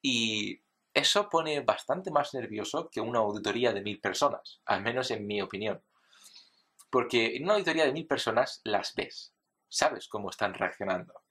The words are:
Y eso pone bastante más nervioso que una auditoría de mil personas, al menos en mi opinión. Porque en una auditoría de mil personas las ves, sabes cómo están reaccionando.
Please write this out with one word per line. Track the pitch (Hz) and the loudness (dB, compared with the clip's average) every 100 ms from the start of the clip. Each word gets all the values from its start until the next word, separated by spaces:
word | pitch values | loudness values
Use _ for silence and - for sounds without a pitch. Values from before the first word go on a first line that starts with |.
Y | 139 120 113 107 104 95 _ _ _ | 2 2 2 0 -4 -8 _ _ _
eso | - 139 208 208 | 2 4 2 2
pone | 170 156 147 | 0 0 0
bastante | 123 - - 170 185 | 0 -2 -2 -4 0
más | 151 143 | 0 0
nervioso | 131 110 107 101 156 160 | -4 -6 -6 -4 -4 -4
que | - | -4
una | 110 120 | 0 2
auditoría | 104 104 107 110 120 | 2 0 -2 2 2
de | 101 | 2
mil | 104 98 | -4 -4
personas, | 98 90 143 - - - - | -4 2 2 0 -10 -16 -2
al | 98 | 0
menos | 107 123 123 | 0 -2 -2
en | 110 104 | -4 -2
mi | 104 | -4
opinión. | 95 98 107 90 _ _ _ _ - - _ _ _ _ - | -4 -4 -4 -4 _ _ _ _ -20 -20 _ _ _ _ 0
Porque | 127 - 120 113 - | 0 4 2 2 0
en | |
una | 165 | 2
auditoría | 214 175 156 | 2 2 4
de | 151 | 4
mil | 147 - | 2 -2
personas | 131 - 113 135 - | 0 2 2 2 -2
las | 110 104 - | -2 -2 -2
ves, | - 95 - - _ _ _ _ | -6 -8 -10 -18 _ _ _ _
sabes | - 151 127 - | 2 2 0 -8
cómo | 107 98 | -8 -8
están | - 104 | -2 -2
reaccionando. | 95 95 - 95 92 85 - _ | 0 -4 -2 -2 -2 -4 -20 _